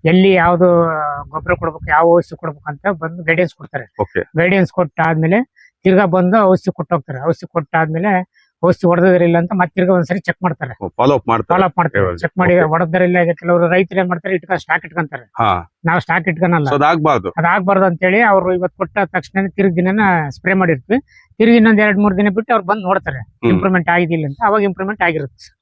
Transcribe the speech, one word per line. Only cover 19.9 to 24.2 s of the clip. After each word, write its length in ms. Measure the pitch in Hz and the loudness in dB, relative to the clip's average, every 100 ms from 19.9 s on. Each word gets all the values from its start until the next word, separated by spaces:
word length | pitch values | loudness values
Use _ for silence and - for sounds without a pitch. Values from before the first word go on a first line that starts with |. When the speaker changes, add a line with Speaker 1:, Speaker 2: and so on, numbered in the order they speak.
| 208 202 170 147 | 0 2 0 -2
Speaker 1:
ಸ್ಪ್ರೇ 240 | - 175 | -6 -2
ಮಾಡಿರ್ತೀವಿ. 460 | 190 180 143 - 247 _ - _ - | 0 0 -2 -2 -4 _ -20 _ -2
ತಿರ್ಗಿ 160 | 226 233 | 4 6
ಇನ್ನೊಂದ್ 240 | 220 208 | 6 4
ಎರಡ್ 180 | 214 196 | 2 2
ಮೂರ್ 180 | 208 185 | 0 0
ದಿನ 120 | 208 | 0
ಬಿಟ್ಟು 220 | 190 226 | -2 -2
ಅವ್ರು 140 | 226 180 | -2 -2
ಬಂದು 160 | 214 | -4
ನೋಡ್ತಾರೆ 360 | 180 190 - 135 | -2 -2 -4 -10
Speaker 2:
ಹ್ಮ್. 320 | 113 _ 120 | -14 _ 0
Speaker 1:
ಇಂಪ್ರೂವ್ಮೆಂಟ್ 380 | 175 185 185 170 | 0 0 0 0
ಆಗಿದಿಲ್ಲ 360 | 175 170 165 | 0 0 -2